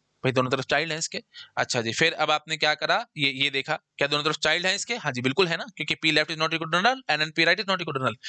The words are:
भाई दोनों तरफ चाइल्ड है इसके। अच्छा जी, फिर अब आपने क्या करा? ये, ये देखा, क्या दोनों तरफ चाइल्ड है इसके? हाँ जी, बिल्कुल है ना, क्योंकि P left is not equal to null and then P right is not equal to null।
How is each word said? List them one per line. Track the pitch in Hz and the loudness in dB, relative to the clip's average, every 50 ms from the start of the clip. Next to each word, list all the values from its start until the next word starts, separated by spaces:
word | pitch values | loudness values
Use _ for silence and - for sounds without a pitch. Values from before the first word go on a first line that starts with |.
| _ _ _ _ - | _ _ _ _ -2
भाई | 131 117 | 0 2
दोनों | 131 127 127 | 2 2 2
तरफ | 135 131 127 | 0 -2 0
चाइल्ड | - 151 143 156 165 156 | 0 0 0 0 -2 -4
है | 160 | -6
इसके। | 156 - - - - _ - - - - - | -6 -6 -8 -10 -12 _ -20 -20 -20 -12 -4
अच्छा | - 127 - - 123 110 | -4 -2 -2 0 -2 0
जी, | 113 110 | -2 0
फिर | - 165 165 160 | 2 2 2 2
अब | - 156 151 | 0 0 2
आपने | 151 151 - 156 160 | 2 0 0 -4 -4
क्या | 147 156 151 151 | 0 0 0 0
करा? | 151 156 156 175 208 233 _ - | 0 0 0 0 0 -2 _ -6
ये, | 151 143 139 131 | -2 -2 0 0
ये | 131 139 143 | 0 0 0
देखा, | 135 139 131 - 156 - _ _ _ - | 0 -2 -2 -2 -4 -4 _ _ _ -2
क्या | 143 139 | -2 0
दोनों | 147 147 147 | 0 0 0
तरफ | 156 151 - | 0 -2 0
चाइल्ड | - 156 156 170 175 | 0 0 0 2 0
है | 185 196 | -2 -2
इसके? | 202 - - 233 | -2 -4 -6 -6
हाँ | 233 147 147 123 | -4 -4 -4 -4
जी, | 123 113 | -2 -2
बिल्कुल | 131 - - 185 165 | -2 2 2 2 2
है | 165 | 0
ना, | 175 254 247 - | -4 -6 -10 -10
क्योंकि | - 156 - 160 | -10 -6 -6 -4
P | - - 156 151 | -2 0 2 2
left | 151 151 - 165 | 2 2 0 -2
is | 156 | -2
not | 160 160 165 | -2 -2 -2
equal | 160 165 160 165 | -2 -4 0 0
to | 175 190 | 2 4
null | 240 262 262 - | 4 2 2 -2
and | - 156 151 156 | -2 0 0 0
then | 160 151 | -2 2
P | 160 165 | 2 4
right | 160 - 202 208 | 4 4 2 2
is | 190 | -2
not | 190 175 170 | -2 -2 -2
equal | 160 139 | -4 -4
to | 135 131 | -2 -2
null। | 120 110 - - | -2 -4 -4 -10